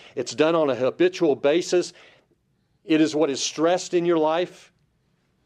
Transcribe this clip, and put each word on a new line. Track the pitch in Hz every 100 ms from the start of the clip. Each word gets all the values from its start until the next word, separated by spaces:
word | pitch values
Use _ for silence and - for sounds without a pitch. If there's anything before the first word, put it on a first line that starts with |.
| - -
It's | 120 117
done | 151 170
on | 151
a | 117
habitual | 127 - 180 180 170 127
basis. | 139 165 170 180 - - - _ _ _ _ _ _ _
It | - 156
is | 156 147
what | 156
is | 131
stressed | - - 160 180 180
in | 180 170
your | 165
life. | 156 160 180 - - _ _ _ _ _ _ _